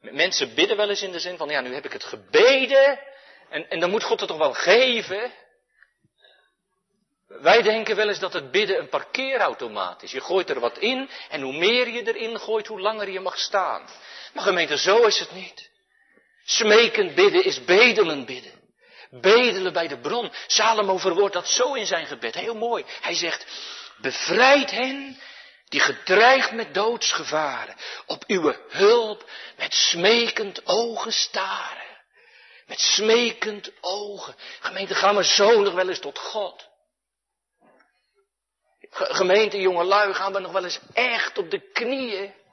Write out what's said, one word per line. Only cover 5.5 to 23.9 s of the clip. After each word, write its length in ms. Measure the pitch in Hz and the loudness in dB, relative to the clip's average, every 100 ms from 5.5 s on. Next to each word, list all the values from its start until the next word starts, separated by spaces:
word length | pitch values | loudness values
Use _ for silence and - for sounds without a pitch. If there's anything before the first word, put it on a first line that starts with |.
| _ _ _ _ _ _ _ _ _ _ _ _ _ _ _ _ _ _ | _ _ _ _ _ _ _ _ _ _ _ _ _ _ _ _ _ _
Wij 360 | - 151 220 | -2 6 6
denken 340 | 220 220 214 202 | 6 0 -2 -2
wel 120 | 214 | -2
eens 100 | 196 | -2
dat 140 | 185 | -4
het 180 | 175 135 | -6 -2
bidden 280 | 180 208 185 | -2 0 0
een 100 | 185 | -2
parkeerautomaat 1120 | 147 - - 262 262 185 117 120 104 92 87 | -6 -6 -6 -4 0 0 -2 -8 -6 -6 -8
is. 100 | - | -12
Je 80 | 131 | -12
gooit 300 | - 185 180 | -2 -2 0
er 100 | 131 | -2
wat 180 | 117 - | -4 -2
in 320 | 214 254 269 - - | -4 -4 -6 -14 -12
en 120 | 156 | -8
hoe 160 | 135 139 | -8 -2
meer 320 | 185 240 240 | 2 2 0
je 260 | 233 220 226 | -4 -6 -6
erin 240 | 226 226 | -6 -8
gooit, 280 | - 220 214 | -4 -4 -4
hoe 140 | 214 | -4
langer 280 | 190 220 196 | -4 -4 -6
je 120 | 185 | -6
mag 180 | 190 - | -8 -6
staan. 500 | - 202 175 104 - - - - - | -4 -2 -2 -4 -10 -20 -20 -20 -14
Maar 120 | - 202 | -4 0
gemeente, 340 | 180 156 143 | 0 0 0
zo 260 | 180 208 226 | 2 6 6
is 140 | 202 | 4
het 140 | 175 | -4
niet. 380 | 180 185 - - _ _ _ _ _ _ _ - | -12 -16 -18 -20 _ _ _ _ _ _ _ -4
Smekend 680 | - 220 208 233 - 185 147 | 0 6 6 6 2 -2 4
bidden 300 | 202 349 392 | 6 6 2
is 200 | - - | -2 2
bedelend 640 | 190 330 214 175 147 127 | 6 6 4 0 0 -8
bidden. 360 | 123 - - _ _ _ - - | -14 -16 -20 _ _ _ -20 -20
Bedelen 640 | 127 180 226 247 190 185 | -2 6 6 6 0 -2
bij 160 | 170 165 | -2 -4
de 100 | 135 | -6
bron. 340 | 120 233 214 - - | -6 -4 -6 -10 -2
Salomo 520 | - 220 220 202 185 | 2 2 2 2 0
verwoordt 360 | 190 175 202 190 | 0 2 2 0
dat 140 | 175 | -2
zo 260 | - 302 269 | 0 0 -2
in 120 | 196 | -2
zijn 200 | 180 156 | -4 -4
gebed. 280 | 139 120 - | -8 -8 -6
Heel 200 | 208 226 | -8 -6
mooi. 300 | 226 226 - - | -4 -4 -6 -10
Hij 140 | - 170 | -6 -4
zegt, 320 | 170 143 - - - - - | -4 -6 -10 -16 -14 -16 -18